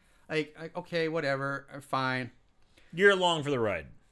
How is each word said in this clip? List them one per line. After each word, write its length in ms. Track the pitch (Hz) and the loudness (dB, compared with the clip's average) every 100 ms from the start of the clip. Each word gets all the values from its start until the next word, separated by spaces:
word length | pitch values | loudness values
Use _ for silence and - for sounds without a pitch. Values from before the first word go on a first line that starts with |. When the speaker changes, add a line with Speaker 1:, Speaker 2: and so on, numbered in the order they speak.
| _ _ - | _ _ -6
Speaker 1:
Like, 260 | 156 151 147 | -4 -4 -8
like, 160 | 165 175 | -12 -12
okay, 320 | 170 170 160 | -6 -2 -2
whatever, 580 | 160 143 135 139 139 - | -2 -2 -2 -2 -6 -10
uh, 60 | 139 | -16
fine. 500 | - 135 131 127 120 - _ _ _ _ - | -6 -2 0 -2 -4 -10 _ _ _ _ -12
Speaker 2:
You're 180 | 165 202 | 4 6
along 320 | 190 180 160 | 6 4 2
for 80 | 143 | 0
the 80 | 131 | 0
ride. 280 | 110 87 69 - _ | 0 -2 -6 -18 _